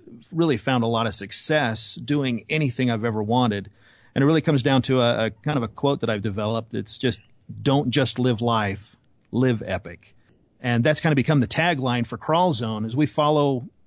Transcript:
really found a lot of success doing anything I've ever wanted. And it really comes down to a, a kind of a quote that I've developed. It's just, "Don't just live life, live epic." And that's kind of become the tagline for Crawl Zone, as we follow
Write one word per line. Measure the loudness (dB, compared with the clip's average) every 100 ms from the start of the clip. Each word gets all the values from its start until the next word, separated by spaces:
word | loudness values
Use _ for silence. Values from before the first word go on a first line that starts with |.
| -16 -20 -8
really | 0 2 2
found | 0 0 2
a |
lot | 0 0
of | -4
success | -6 -4 0 0 0 -2 -6 -6
doing | -4 -2 -2 -4 -4
anything | -2 -2 0 0
I've | 0 -2
ever | -2
wanted. | 0 2 2 0 -6 _ _ _ _ 0
And |
it | 2
really | 2
comes | 2 2
down | 4 2
to | 4 2
a, | 2 2 -2
a |
kind | -4 -4 -4
of |
a | -4
quote | -2 0 0
that | -2
I've | -2
developed. | -4 -4 -2 -4 -6 -8
It's | -8 -4
just, | -2 -4 _ _ -18 -4
"Don't | 2 2 2
just | 2 2 2
live | 0 2
life, | 0 0 0 -4 -12 -20 _ _ _
live | 0 2 0 -2
epic." | -6 -8 -18 _ _ _ _ _ _
And | -2 2
that's | 2 2
kind | 2
of | 2
become | 2 2
the | 2
tagline | 0 0 0 -2 -2 -4
for | -6
Crawl | 0 2 2
Zone, | 0 -4 -4 -4
as | -2
we | -2
follow | 0 2 4 2 0 -6 _